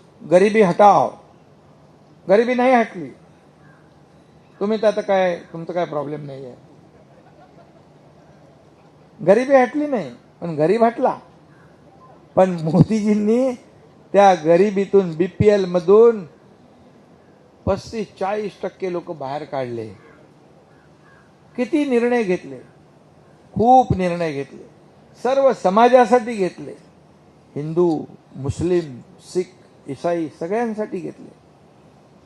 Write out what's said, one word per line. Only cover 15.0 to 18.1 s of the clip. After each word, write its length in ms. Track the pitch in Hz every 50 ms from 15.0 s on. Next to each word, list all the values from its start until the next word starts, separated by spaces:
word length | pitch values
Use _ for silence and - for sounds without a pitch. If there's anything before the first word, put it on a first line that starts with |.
| 190 175 160
बीपीएल 500 | 156 170 190 - - 208 208 208 202 190
मधून 600 | 180 180 180 170 170 202 214 226 233 233 214 175 135 - - _ - - _ _ _ _ _ _ - _ _ _ _ _ _ _ _ _ _ _ _ _ _ _
पस्तीस 420 | 175 196 190 - - - 226 202 -